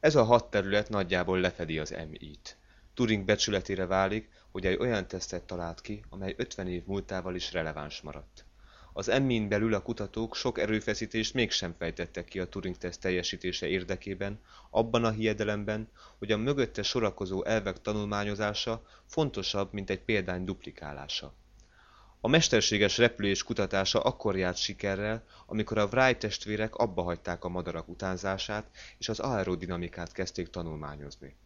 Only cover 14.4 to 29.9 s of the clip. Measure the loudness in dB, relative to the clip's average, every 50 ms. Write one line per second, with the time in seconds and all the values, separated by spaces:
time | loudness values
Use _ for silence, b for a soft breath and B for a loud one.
14.4 | B B B B B B B 2 2 4 4 4 4 4 2 2 2 2 2 2
15.4 | 0 0 0 -2 -2 -2 -4 -4 -4 -8 B B B B B B -2 0 0 2
16.4 | 2 0 2 2 0 0 0 -4 -4 0 0 2 0 0 0 -2 -6 -2 -2 -2
17.4 | 0 2 2 2 2 -2 -6 -4 _ -4 -2 -2 -2 -2 -2 -2 -2 -2 -2 0
18.4 | 0 -2 0 -2 -2 -2 -4 -4 B B B B B B 0 0 0 2 0 -2
19.4 | -4 -2 0 -2 -2 -2 -2 -6 -2 -2 -2 -4 0 2 2 2 2 0 -2 -2
20.4 | -2 -4 -4 -6 -6 -16 -14 -12 -12 -10 -10 -10 -8 -6 -6 -6 -6 -8 -16 -18
21.4 | -20 _ -20 b b b b b b b b b b b b b 2 4 6 6
22.4 | 6 6 6 6 6 6 4 4 4 4 6 6 4 4 4 2 0 2 2 0
23.4 | 0 -4 0 0 0 2 2 2 2 4 2 4 2 2 0 0 -2 -2 0 2
24.4 | 2 0 0 -2 -4 -6 -6 -4 -2 -2 0 0 0 -2 -2 -4 -6 B B B
25.4 | B B -2 -2 0 2 4 2 2 4 6 6 6 6 6 2 0 -4 -4 -4
26.4 | -6 -4 -2 -2 -2 -4 0 0 0 0 2 -2 0 0 -2 -4 -2 -6 -6 -4
27.4 | -4 -4 -4 -4 -4 -4 -6 -6 -8 -10 -10 -6 -4 -4 -4 -2 -2 -2 -2 -2
28.4 | -4 -4 -4 -6 -6 -8 B B B B B B -6 -6 -4 -4 -2 -2 0 0
29.4 | 0 0 -2 -2 -2 -6 -4 -4 -6 -6